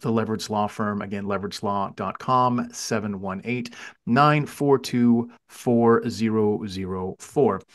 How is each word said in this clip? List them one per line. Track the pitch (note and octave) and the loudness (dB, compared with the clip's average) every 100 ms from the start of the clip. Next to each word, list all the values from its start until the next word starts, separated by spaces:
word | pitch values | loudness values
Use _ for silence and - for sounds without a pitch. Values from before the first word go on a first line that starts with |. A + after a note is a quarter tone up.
the | B2+ | -2
Leveritz | A2+ G#2+ G#2+ - | -2 -2 -4 -4
Law | G#2+ G#2 | -2 -2
Firm. | - G#2 G#2 | -4 -4 -4
Again, | F#2+ G2+ G2+ | -6 -8 -4
leveritz | G2 G2 - | -6 -6 -6
law | G#2 G2+ F#2+ - | -4 -2 -4 -6
dot | F#2+ - | -8 -6
com, | - B2+ B2 A#2+ A#2+ | 0 2 4 2 -4
seven | - - A2 G#2 F#2+ | -8 -4 -4 -4 -6
one | F#2+ F#2+ G#2+ | -8 -8 -6
eight, | B2 A#2+ - - - - | -6 -8 -14 -20 -10 0
nine | A#2+ D3+ D3+ C3+ | 4 6 4 0
four | - C#3+ C3 | 0 2 2
two, | - B2 A#2+ A#2 A#2+ - _ | 2 2 4 4 0 -10 _
four | - B2+ A#2 A#2 A2+ A#2+ | -6 0 4 6 4 2
zero | G2 A2+ A2 G#2 G#2 G#2 | -2 0 2 2 0 -4
zero | F#2+ F#2 F#2 F#2+ - | -8 -6 -6 -8 -10
four. | - D3+ A#2 F#2+ - | -4 2 2 0 -8